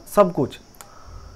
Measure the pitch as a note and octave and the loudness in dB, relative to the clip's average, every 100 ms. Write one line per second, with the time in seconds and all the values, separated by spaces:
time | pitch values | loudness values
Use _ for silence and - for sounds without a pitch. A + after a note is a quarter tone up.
0 | - G3+ F#3 F3 B2 - - - - - | -2 2 2 2 -4 -4 -20 -20 -20 -20
1 | - - - | -20 -20 -20